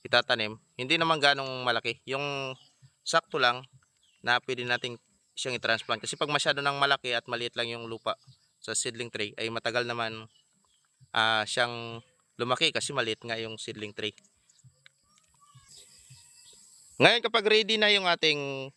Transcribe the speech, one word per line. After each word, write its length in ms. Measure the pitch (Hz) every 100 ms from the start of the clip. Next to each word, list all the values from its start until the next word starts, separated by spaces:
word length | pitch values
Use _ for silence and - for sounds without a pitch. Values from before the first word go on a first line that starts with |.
itatanim. 560 | - 120 120 120 107 110 _
Hindi 240 | - 131 165
naman 240 | 165 160
ganong 400 | 143 139 135 131
malaki. 400 | 123 113 117 117 -
Yung 480 | 135 143 139 135 131 _ _ - _
sakto 320 | - 165 _ 151
lang 240 | 123 123 131 - _ _ _ _
na 160 | 120 120
pwede 240 | - 127
nating 320 | 123 120 123 117 _ _ _ -
siyang 240 | 135 120
i-transplant. 400 | 113 113 - 110
Kasi 160 | - 151
pag 160 | 147
masyado 240 | 147 160 143
nang 160 | 143 139
malaki 320 | 139 139 127
at 160 | 117 -
maliit 240 | 120 120
lang 160 | 120 117
yung 160 | 117
lupa 320 | 117 113 110 - - - _ _
sa 160 | -
seedling 400 | 110 127 113 120
tray, 240 | 110 104 -
ay 160 | 113
matagal 320 | 113 117 120
naman, 400 | 120 117 113 110 113 _ _ _ _ _ _ _ _
ah, 320 | 113 110 110
siyang 560 | 107 - 120 117 117 117 _ _ _ -
lumaki 320 | 120 127 165
kasi 160 | 117 -
maliit 320 | 139 113 110
nga 160 | 117 113
yung 240 | 113 110
seedling 320 | - 110 107
tray. 240 | 104 107 - _ _ _ _ - _ _ _ _ _ _ _ 1077 1077 1077 - - - - 960 - - - - - - - -
Ngayon, 240 | 160 233
kapag 240 | 226 226
ready 320 | 208 214 208 220
na 160 | 208
yung 160 | 202 185
ating 640 | 170 160 147 139 135 135